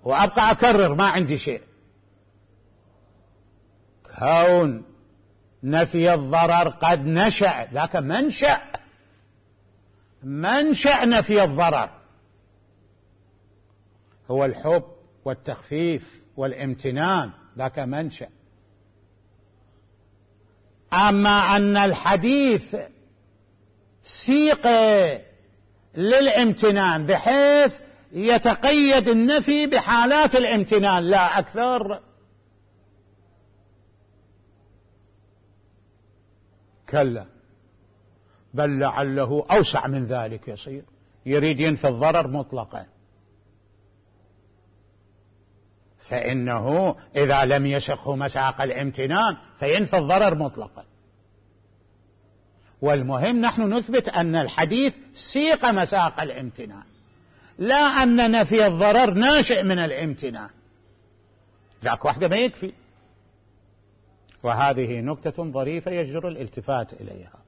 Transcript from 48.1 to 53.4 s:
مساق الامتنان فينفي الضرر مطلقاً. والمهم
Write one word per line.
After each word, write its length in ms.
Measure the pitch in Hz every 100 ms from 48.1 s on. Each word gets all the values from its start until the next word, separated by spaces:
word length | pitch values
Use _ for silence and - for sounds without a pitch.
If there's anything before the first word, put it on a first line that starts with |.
| 135
مساق 440 | 139 135 135 131
الامتنان 760 | 139 123 139 131 135 175 226 160 - _
فينفي 400 | 143 170 202 190
الضرر 360 | 143 185 202
مطلقاً. 500 | 160 147 - 104 - - _ _ _ _ _ _ _ _ _ _ _ _ _ _ _ _ _ _ _
والمهم 580 | 143 143 127 131 175 240